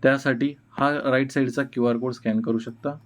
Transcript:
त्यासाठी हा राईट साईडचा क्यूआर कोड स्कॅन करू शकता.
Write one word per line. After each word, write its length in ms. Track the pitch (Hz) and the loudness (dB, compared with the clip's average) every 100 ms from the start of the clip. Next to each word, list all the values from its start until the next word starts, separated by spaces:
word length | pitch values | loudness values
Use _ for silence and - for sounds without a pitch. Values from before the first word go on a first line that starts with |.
त्यासाठी 500 | 135 135 139 127 143 143 _ | 4 2 0 0 -2 -4 _
हा 200 | - 139 147 | -2 0 0
राईट 280 | 139 127 135 | 0 0 0
साईडचा 320 | 139 131 120 139 | 0 0 0 -4
क्यूआर 240 | - 120 117 | 0 0 2
कोड 160 | 127 | -2
स्कॅन 280 | 120 117 110 | -4 -2 0
करू 180 | 113 113 | 0 -2
शकता. 380 | 113 117 143 147 | -2 -8 -8 -8